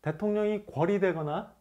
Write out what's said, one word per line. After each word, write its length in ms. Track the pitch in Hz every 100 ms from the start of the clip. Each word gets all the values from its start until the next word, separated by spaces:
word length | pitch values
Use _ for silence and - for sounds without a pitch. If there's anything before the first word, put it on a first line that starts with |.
대통령이 640 | 151 156 208 208 208 208 208
고리되거나 880 | - 170 202 190 160 151 160 208 -